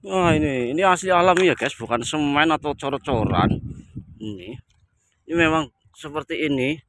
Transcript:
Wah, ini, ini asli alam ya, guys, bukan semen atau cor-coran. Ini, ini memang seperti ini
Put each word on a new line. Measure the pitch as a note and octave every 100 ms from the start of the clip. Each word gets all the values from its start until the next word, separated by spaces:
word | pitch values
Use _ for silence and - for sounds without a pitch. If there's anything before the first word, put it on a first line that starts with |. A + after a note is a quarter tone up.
Wah, | G3 F#3+ F3
ini, | D#3 D3+ C3 A#2+
ini | D3+
asli | F#3+ F3+ F#3+
alam | F3+ F3+ F3+
ya, | F#3
guys, | B2+ B2+ -
bukan | A#2 A#2
semen | A#2 D#3 D3 C#3+ D#3+
atau | D3+ D3+
cor-coran. | C#3 C#3 C#3 - B2 G2+ F2+ F#2 - - - - - - -
Ini, | G#2+ G2+ F#2 C3 _ _ _ _ _ _ -
ini | E3+
memang | D#3+ D#3+ C3+ _ _
seperti | _ D#3 D3 C#3+ E3 D3+
ini | C#3 B2+ D3+